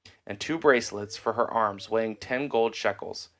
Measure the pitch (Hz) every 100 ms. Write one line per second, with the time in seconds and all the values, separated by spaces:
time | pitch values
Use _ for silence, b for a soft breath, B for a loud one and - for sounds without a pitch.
0 | b b - 101 - 160 151 123 - 104
1 | 104 - 120 113 117 113 107 101 - 110
2 | 113 107 - 127 143 117 113 - 110 98
3 | 95 98 -